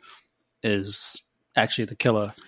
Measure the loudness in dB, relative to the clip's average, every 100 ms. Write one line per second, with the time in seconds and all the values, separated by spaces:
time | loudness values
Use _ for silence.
0 | -18 -20 -20 _ _ _ -2 0 -2 -6
1 | -6 -10 -16 _ _ 2 2 0 -4 0
2 | 2 2 0 -8